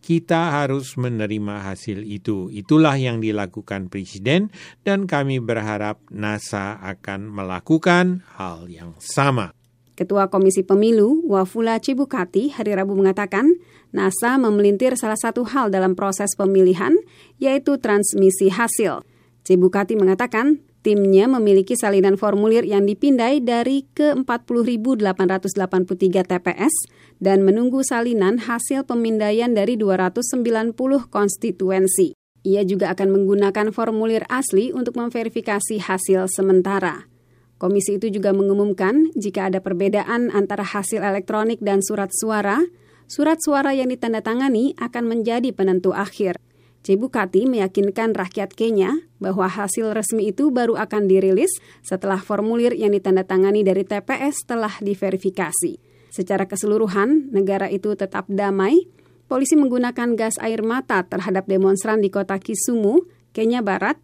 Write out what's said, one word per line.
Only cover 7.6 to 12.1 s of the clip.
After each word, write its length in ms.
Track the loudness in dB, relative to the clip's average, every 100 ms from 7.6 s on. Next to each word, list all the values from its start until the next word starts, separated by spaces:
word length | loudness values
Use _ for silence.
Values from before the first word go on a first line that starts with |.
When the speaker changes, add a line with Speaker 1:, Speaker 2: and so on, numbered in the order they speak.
| -2 0 2 2 2 -2 -8 -12
Speaker 1:
hal 320 | -12 -12 -18
yang 240 | -18 -18 -16
sama. 560 | -8 -2 0 0 -4 _ _ _ _ -8
Speaker 2:
Ketua 340 | -2 0 0
Komisi 320 | 2 2 2
Pemilu, 640 | 2 4 4 4 4 2 2
Wafula 560 | 0 0 -2 -2 -2
Chebukati, 720 | -2 -2 -2